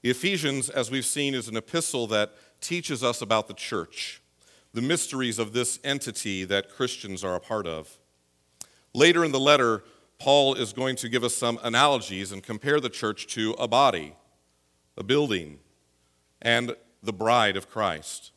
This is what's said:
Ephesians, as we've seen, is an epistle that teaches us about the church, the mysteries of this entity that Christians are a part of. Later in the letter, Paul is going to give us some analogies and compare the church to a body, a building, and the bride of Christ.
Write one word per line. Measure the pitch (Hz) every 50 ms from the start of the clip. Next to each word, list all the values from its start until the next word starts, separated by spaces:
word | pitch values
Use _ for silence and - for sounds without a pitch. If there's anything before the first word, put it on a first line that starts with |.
| -
Ephesians, | 123 127 127 - 196 196 175 151 147 139 135 123 -
as | - 131 123 107
we've | 127 135 120
seen, | - - 147 143 139 135
is | 127 110 117
an | 110
epistle | 113 - - - 165 165 - - 127 117 104
that | 110 107 104 104 - - - _ _ _
teaches | - - 170 175 - - 151 117 123
us | 123 120 - 123
about | 101 113 110 104 -
the | 101
church, | - - - 123 101 80 - - - - - - - _ _ _ _ _ _ _ _ _ _ _
the | 117 120
mysteries | 135 170 170 - - - 131 127 120 107 110
of | 113 107 107
this | 120 123 117 - - -
entity | 139 139 139 - 127 104 - - 107 98 92 95
that | 92 101 98 98 -
Christians | - - - 123 - - - 101 98 87 98
are | 95 90
a | 87
part | - - 117 107 98
of. | 85 80 80 78 - - _ _ _ _ _ _ _ _ _ _ _ _ _ - _ _ _ _ _ _
Later | 120 143 165 170 170 170
in | 156 135
the | 135
letter, | 135 143 147 143 127 117 110 101 - - - _ _ _ _ _
Paul | - 135 139 143 139 135 131
is | - 123 104 101
going | 127 131 131 127
to | 117 - 117
give | 113 127 117
us | 120 -
some | - 123 120 117 113 -
analogies | 120 113 120 139 147 143 123 104 - 98 92 98 92 104
and | 98 95
compare | - 117 107 - 147 147 151
the | 147 123
church | - - - 107 104 - - -
to | - 117 110 110 110
a | - 127
body, | 117 117 127 143 135 101 87 78 76 76 _ _ _ _ _ _ _ _ _ _ _ _ _ _ _ _
a | - 101
building, | 98 131 147 147 135 107 92 82 76 73 71 _ _ _ _ _ _ _ _ _ _ _ _ _ _ _ _ -
and | 117 117 120 120 120 120 - _ _ _ _ -
the | 101 101
bride | 90 110 113 120 123 110 104 95
of | 95 95 -
Christ. | - 113 107 98 80 76 76 - - - - - _